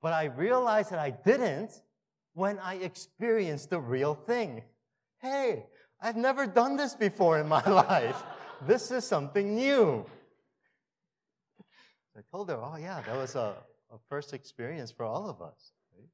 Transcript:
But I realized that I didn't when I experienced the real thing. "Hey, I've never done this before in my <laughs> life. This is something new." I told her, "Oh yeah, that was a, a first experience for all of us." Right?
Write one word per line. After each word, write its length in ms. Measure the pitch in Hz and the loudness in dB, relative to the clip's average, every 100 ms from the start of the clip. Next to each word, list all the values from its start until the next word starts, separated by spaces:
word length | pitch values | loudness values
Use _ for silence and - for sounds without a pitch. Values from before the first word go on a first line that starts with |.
But 120 | 160 | 0
I 100 | 160 | 0
realized 640 | 156 123 190 254 247 214 208 | -2 -2 2 2 4 2 0
that 80 | 175 | -4
I 140 | 147 | -4
didn't 680 | 117 190 262 233 143 214 - _ _ _ _ _ | 0 4 4 2 -2 -8 -12 _ _ _ _ _
when 240 | 165 190 202 | -4 -4 -2
I 180 | 185 190 | -8 -8
experienced 920 | 185 - - _ 233 226 180 147 - | -8 -10 -20 _ 0 0 0 -4 -4
the 100 | 175 | -6
real 360 | 120 127 143 147 | -2 0 0 -2
thing. 480 | - 240 202 113 - _ _ _ _ _ | -2 -2 -2 -8 -16 _ _ _ _ _
"Hey, 480 | 262 277 262 175 - _ _ _ | -6 -2 -2 -2 -8 _ _ _
I've 160 | 220 226 | -6 0
never 320 | 254 269 262 | 0 0 2
done 280 | 208 254 277 | 4 4 2
this 200 | 277 - | -4 0
before 420 | 202 - 175 156 | 0 4 4 6
in 100 | 156 | 4
my 160 | 156 | 2
<laughs> 60 | 190 | 6
life. 540 | 190 - 180 117 135 - - - - 135 | 6 6 4 2 -4 -10 -16 -16 -10 2
This 240 | 233 - | 2 2
is 160 | 247 226 | -4 0
something 480 | 165 139 202 202 214 | -2 0 -2 0 0
new." 480 | 269 277 190 120 - - _ _ _ _ _ _ _ _ _ _ _ _ _ _ - _ _ _ _ 110 | 2 4 4 2 -6 -18 _ _ _ _ _ _ _ _ _ _ _ _ _ _ -20 _ _ _ _ -20
I 40 | 104 | -18
told 180 | 180 196 | -12 -6
her, 60 | 127 | -6
"Oh 220 | 123 160 | -6 -10
yeah, 240 | 165 180 113 | -10 -10 -6
that 100 | 127 | -6
was 200 | 131 135 | -4 -4
a, 200 | 110 95 - _ _ | -4 -6 -16 _ _
a 80 | 110 _ | -20 _
first 240 | 143 143 | -10 -8
experience 580 | 131 - - 120 165 117 | -14 -16 -12 -10 -10 -12
for 140 | - 117 | -8 -6
all 240 | 147 208 | -6 -8
of 100 | 135 | -12
us." 340 | 82 _ _ _ _ 90 | -16 _ _ _ _ _
Right? 140 | 143 | -20